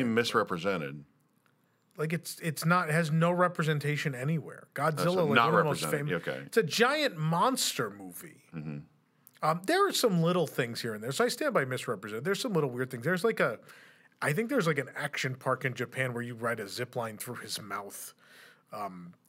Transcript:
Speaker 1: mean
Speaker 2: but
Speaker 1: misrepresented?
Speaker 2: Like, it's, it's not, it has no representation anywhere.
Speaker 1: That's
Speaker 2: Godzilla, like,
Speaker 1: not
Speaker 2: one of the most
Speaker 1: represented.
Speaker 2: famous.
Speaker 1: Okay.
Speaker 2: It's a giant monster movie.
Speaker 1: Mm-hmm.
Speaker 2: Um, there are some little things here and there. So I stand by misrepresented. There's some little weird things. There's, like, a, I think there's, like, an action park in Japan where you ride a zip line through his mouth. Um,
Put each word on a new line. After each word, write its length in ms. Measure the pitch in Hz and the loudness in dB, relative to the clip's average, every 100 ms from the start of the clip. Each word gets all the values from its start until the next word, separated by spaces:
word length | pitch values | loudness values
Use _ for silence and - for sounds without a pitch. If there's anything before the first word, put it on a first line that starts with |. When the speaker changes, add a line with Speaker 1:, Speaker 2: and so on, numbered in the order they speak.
Speaker 1:
mean 100 | 123 | 4
Speaker 2:
but 60 | 113 | 4
Speaker 1:
misrepresented? 840 | 117 117 101 90 92 92 71 73 - _ _ _ _ _ _ _ _ - | 4 4 2 0 0 -2 -4 -10 -16 _ _ _ _ _ _ _ _ -6
Speaker 2:
Like, 160 | 156 | -4
it's, 260 | 170 - - | -4 -6 -8
it's 220 | 165 147 | -6 -2
not, 240 | 160 180 165 | 2 4 4
it 40 | |
has 200 | 156 160 | 2 2
no 180 | 160 170 | 4 4
representation 880 | 175 180 175 156 151 147 147 156 127 | 4 2 2 0 0 0 -2 -2 -4
anywhere. 500 | 135 160 - - - | -2 -2 -4 -14 -12
Speaker 1:
That's 220 | - 151 151 | -2 0 2
Speaker 2:
Godzilla, 220 | 175 185 156 | 2 4 6
like, 60 | 139 | 6
Speaker 1:
not 160 | 117 | 8
Speaker 2:
one 20 | |
of 40 | - | 6
the 60 | |
most 180 | 151 139 | 6 2
Speaker 1:
represented. 240 | - 156 147 87 | 0 0 0 -2
Speaker 2:
famous. 40 | - | -2
Speaker 1:
Okay. 180 | 65 - | -6 0
Speaker 2:
It's 100 | 233 | 2
a 60 | |
giant 520 | 170 - 240 302 285 165 | 2 4 4 4 0 0
monster 720 | 156 165 226 254 - - 113 | 0 2 2 2 -2 -2 -4
movie. 520 | 101 95 - 85 - _ | -6 -14 -14 -16 -20 _
Speaker 1:
Mm-hmm. 260 | 82 76 73 - _ _ _ _ - | -12 -8 -10 -12 _ _ _ _ -4
Speaker 2:
Um, 180 | 156 165 190 | -2 -2 0
there 200 | 359 403 | 2 4
are 60 | |
some 280 | - 247 175 | 2 2 4
little 240 | 165 180 151 | 4 4 0
things 320 | - 120 113 | 0 -4 -2
here 140 | 120 | -6
and 100 | 107 | -6
there. 80 | 113 | -4
So 120 | 135 | 0
I 40 | 240 | 0
stand 260 | 240 302 | 0 0
by 100 | 196 131 | 0 0
misrepresented. 580 | 127 - 104 104 110 | -2 -4 -6 -6 -6
There's 160 | 147 196 | -4 -2
some 120 | 262 | 0
little 180 | 180 143 | 0 0
weird 200 | 123 127 | -2 -6
things. 140 | 123 | -4
There's, 180 | 123 180 | -2 0
like, 160 | 226 220 | 0 2
a, 220 | 160 107 - - - _ _ - | 0 -2 -12 -20 -20 _ _ -6
I 120 | 139 | -2
think 160 | 151 226 | 0 0
there's, 180 | 277 165 | 0 2
like, 120 | 143 | 0
an 100 | 131 - | -2 -4
action 400 | - - 135 127 | -6 -4 -4 -4
park 280 | 135 127 | -2 0
in 100 | 131 | -2
Japan 400 | 120 120 - 131 | -4 -6 -4 -4
where 80 | 120 | -2
you 120 | 120 | -6
ride 240 | 117 117 113 | -4 -4 -2
a 80 | 101 | -6
zip 300 | 95 123 123 | -6 -6 -4
line 200 | 113 104 | -6 -6
through 200 | - 117 | -10 -10
his 240 | 110 95 | -8 -10
mouth. 500 | 101 101 101 - - - _ - - _ - | -8 -8 -8 -12 -16 -18 _ -20 -20 _ -14
Um, 400 | 107 101 90 87 - | -8 -8 -8 -14 -18